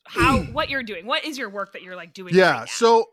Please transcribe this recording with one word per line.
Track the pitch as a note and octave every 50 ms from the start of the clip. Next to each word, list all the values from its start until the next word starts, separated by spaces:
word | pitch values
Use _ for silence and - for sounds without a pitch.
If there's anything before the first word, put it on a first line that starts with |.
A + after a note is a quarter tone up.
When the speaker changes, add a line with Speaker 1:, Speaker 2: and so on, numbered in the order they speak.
| _
Speaker 1:
how, | - - - - C4+ C4+ - -
Speaker 2:
<clears throat> | - -
Speaker 1:
what | D4 D#4+ -
you're | C#4 C4+ A#3+
doing. | G3+ G3 E3 F3
What | - D4 D#4 -
is | D#4 C#4+
your | C4 B3 G3+
work | G3 G3+ G3 - -
that | D#3+ F3+
you're, | F#3 F#3
like, | F3+ E3+ E3+ _
doing | G3 F#3 F3+ F3
Speaker 2:
Yeah. | F#3 F#3 E3+
Speaker 1:
right | C#3+ A#2
now? | A#2
Speaker 2:
So, | - - - A#3 A3+ A#3 A3+ A3+ -